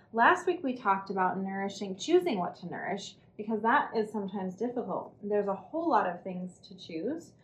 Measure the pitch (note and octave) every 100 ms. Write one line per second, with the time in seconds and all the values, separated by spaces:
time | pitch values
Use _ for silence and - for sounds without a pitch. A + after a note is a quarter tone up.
0 | _ A3 C4 F4+ - E4+ C4+ B3 G3+ G3
1 | - F#3+ F#3 F#3+ F#3+ G3 G3 - G3 F#3
2 | - F4 E4+ G3+ F3 - F3 B2+ - G3
3 | - - - - G#3 A3 A3+ C#4+ - A3
4 | G#3 G#3+ F#3+ G3+ F#3 - A#3+ B3 F#3+ E3
5 | - - G3+ G#3 G3 F#3+ - D#4 E4 A3+
6 | F3+ F3 F#3+ F3+ F3+ - - F#3 - D#3+
7 | G3+ D#4+ - -